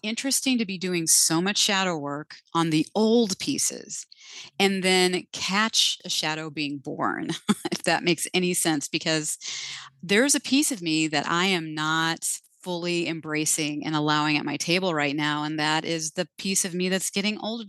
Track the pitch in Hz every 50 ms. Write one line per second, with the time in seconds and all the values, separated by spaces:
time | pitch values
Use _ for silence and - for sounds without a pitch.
0 | - 214 233 - - 269 262 - - 269 254 233 226 180 190 170 185 185 180 170
1 | 160 160 - - - - 160 165 180 196 208 - - - 202 190 190 185 170 151
2 | 143 143 143 147 151 - - - _ _ - 165 165 165 156 156 151 - - 196
3 | 220 220 226 240 233 185 190 - - - - - - - - - - - - -
4 | - _ - _ - - - - - - _ - 196 196 196 190 180 185 185 185
5 | 180 180 180 170 - _ - - - - 190 208 220 226 - - - - - -
6 | - 180 - - 170 156 156 156 160 156 147 160 147 139 147 143 - 147 147 -
7 | 135 98 - - - - - - - - - - - - - - - 180 165 -
8 | - 175 165 - - - - 185 180 180 180 - - 170 156 143 - - - 151
9 | - 170 156 156 151 - - - - - - - - - - - - - _ -
10 | 185 165 202 214 269 285 285 277 - - 262 277 302 - 269 185 170 160 156 156
11 | 156 156 151 143 - 156 165 170 185 196 190 170 160 156 151 156 156 156 160 160
12 | 165 165 165 - - - - - _ _ _ _ - 185 175 170 175 175 175 170
13 | 170 147 170 160 151 156 151 151 156 - - - 151 147 147 151 - 156 156 151
14 | 151 151 151 151 151 151 151 143 - 147 143 - - 165 170 185 190 185 160 147
15 | 147 143 139 156 147 151 147 151 151 151 156 151 151 151 156 160 156 - 165 160
16 | 160 160 - 185 175 - _ - - 190 190 - - 185 165 180 185 185 190 185
17 | - - - 196 196 208 214 - - 214 226 233 214